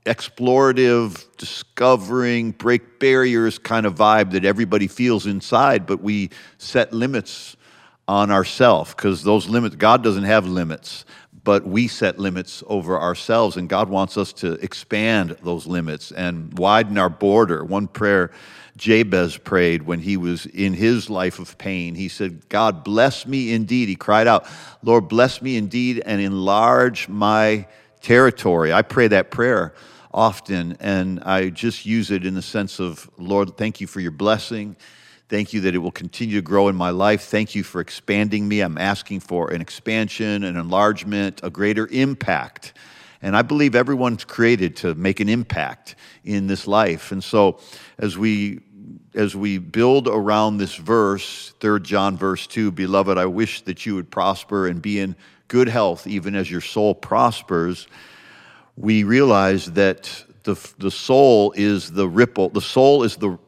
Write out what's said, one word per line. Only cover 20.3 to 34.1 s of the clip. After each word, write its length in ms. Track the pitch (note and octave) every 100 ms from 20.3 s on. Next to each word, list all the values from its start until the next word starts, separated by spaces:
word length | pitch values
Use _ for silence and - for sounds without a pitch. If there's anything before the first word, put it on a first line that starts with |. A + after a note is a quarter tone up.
| E2+ -
in 280 | - G2
his 340 | F2+ A2+ A#2+ -
life 300 | G2 F#2 -
of 180 | F2+ -
pain, 360 | G2 F#2 F2
he 140 | E2+ F#2+
said, 400 | - G2 E2 -
"God, 340 | G#2 A2 F2+
bless 420 | G2+ G#2+ C3+ -
me 280 | - C3+ A#2+
indeed." 360 | A2+ G#2 B2 A2+
He 80 | F#2
cried 300 | - G#2+ A#2
out, 200 | G#2 - - - -
"Lord, 240 | A2 A#2 F2
bless 340 | A2+ B2+ -
me 160 | C3 B2
indeed 460 | G#2 B2 B2 A#2+
and 160 | G#2 G#2
enlarge 880 | G2 F#2+ F#2 G2+ A#2 B2+ B2+ A2 -
my 580 | G#2 G#2 G#2+ G#2+ G#2+ F#2+ - _ _
territory." 720 | - A#2+ C3 - G2 E2+ D#2+
I 100 | F2
pray 240 | A2 - A2+
that 220 | G2+ F2+
prayer 440 | - A#2+ A2 E2+ - - - -
often, 640 | - A2 G2+ - F#2 E2+ F2
and 400 | G2+ G2 F#2 F2+
I 300 | - F#2+ F#2+
just 360 | E2 A#2 G#2+ G#2
use 240 | A2+ G2
it 160 | G2+ F#2
in 80 |
the 80 | F#2+
sense 380 | - A2 G2+ -
of, 280 | F#2 D#2 - -
"Lord, 400 | F2+ G2 G2 -
thank 240 | A2 -
you 60 | F#2+
for 140 | G2
your 100 | F2